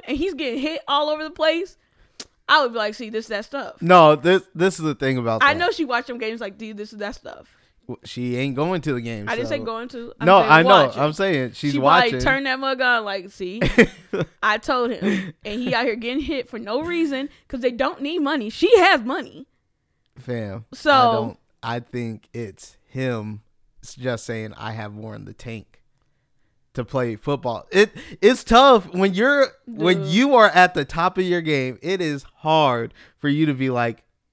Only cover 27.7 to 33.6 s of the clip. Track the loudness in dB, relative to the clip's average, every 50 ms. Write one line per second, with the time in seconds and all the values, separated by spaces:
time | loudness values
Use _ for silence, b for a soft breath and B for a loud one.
27.7 | 2 2 2 2 0 B B B B B 4 4 4 2 2 4 6 8 8 8
28.7 | 8 6 4 0 -2 0 0 0 0 2 2 2 2 2 0 0 -2 _ _ -14
29.7 | -6 -2 0 0 2 0 0 0 2 2 4 4 6 6 6 6 6 6 4 4
30.7 | 2 -2 -6 -4 -4 -2 -2 -2 -2 -2 -2 0 -2 -2 -2 -2 -2 -2 -2 -4
31.7 | -6 -8 -8 -6 -4 -4 -4 -4 -6 -8 -10 -16 _ _ -2 2 2 4 4 4
32.7 | 2 0 -4 -8 -12 b b b b b -2 -2 0 2 0 0 0 -2